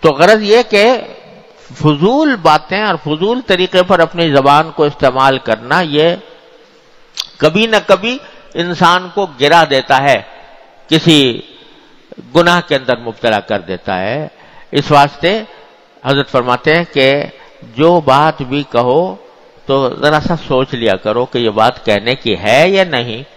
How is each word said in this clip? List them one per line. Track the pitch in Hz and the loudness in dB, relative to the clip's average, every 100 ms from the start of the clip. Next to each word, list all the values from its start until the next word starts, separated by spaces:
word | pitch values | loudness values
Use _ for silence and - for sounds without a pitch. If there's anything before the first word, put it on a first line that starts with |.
तो | 160 | 2
गरज | 139 175 220 | 2 4 4
ये | 208 220 | 4 2
कि | 240 208 214 247 - - - - - _ - | 2 2 2 0 -4 -18 -20 -20 -20 _ -20
फजूल | 127 151 147 175 269 311 240 | -4 -2 2 2 2 0 0
बातें | 165 156 - 190 | 2 0 0 -4
और | 214 170 | -2 -4
फजूल | 156 156 190 247 | -4 -4 -2 -4
तरीके | 247 185 180 185 | -2 -2 0 0
पर | 180 185 | 0 2
अपनी | 165 175 165 | 0 0 0
जबान | 139 135 143 160 | 2 4 2 2
को | 156 147 | -2 -2
इस्तेमाल | 143 139 131 135 135 | 0 -2 2 0 0
करना, | - 110 117 156 | -2 -6 -2 -2
ये | 175 143 160 180 - - _ _ _ _ _ _ _ - - - | -2 0 0 -2 -10 -20 _ _ _ _ _ _ _ -14 -14 -2
कभी | 151 170 226 | -2 0 0
न | 220 | -2
कभी | 175 190 214 254 - - - - | 2 0 0 -8 -12 -20 -16 -8
इंसान | 175 170 170 180 180 | -6 0 2 2 -2
को | 190 196 135 | -6 -6 -2
गिरा | 143 170 156 | 2 4 2
देता | 135 127 135 | 0 0 0
है, | 139 120 95 - - - - _ - | 2 0 -2 -20 -20 -20 -20 _ -2
किसी | 156 165 156 131 113 - - - - _ _ _ - - | 0 4 2 2 -2 -10 -20 -20 -20 _ _ _ -20 -4
गुनाह | 139 175 175 | 0 2 0
के | 165 | 0
अंदर | 143 127 120 | -4 -2 -4
मुब्तला | 120 107 120 107 | -4 -6 -2 -2
कर | - 104 | -2 -6
देता | 85 92 - 92 | -6 -10 -6 -6
है। | 95 131 156 _ - - - | -6 -8 -10 _ -20 -20 -8
इस | - - | -6 0
वास्ते | 147 143 - 170 214 214 - - _ _ _ | 2 2 0 -4 -4 -8 -20 -20 _ _ _
हजरत | 123 139 139 | -4 -4 -2
फरमाते | 135 123 123 - | -2 0 -2 0
हैं | 160 170 | -2 -2
कि | 143 135 139 - - - _ 117 | 0 0 0 -4 -12 -20 _ -20
जो | 113 160 175 | 0 2 2
बात | 147 131 156 151 | 2 2 2 -2
भी | 127 143 139 | -6 -6 -4
कहो | 117 123 135 185 190 - _ - _ - | -2 0 0 -2 -8 -20 _ -20 _ -4
तो | 135 131 - | -2 -2 -2
जरा | 147 151 | 0 0
सा | - 170 | -2 -6
सोच | - 131 131 | -2 -2 -2
लिया | 127 113 95 | -2 -2 -2
करो | 107 110 123 | -2 -4 -4
कि | 123 | -2
ये | 117 | -2
बात | 104 110 127 | 0 0 0
कहने | - 104 110 135 | -2 -2 -2 -4
की | 120 92 | -4 -4
है | 101 123 175 | 0 2 2
या | 196 185 | 2 0
नहीं। | 139 120 110 139 | -2 -6 -10 -14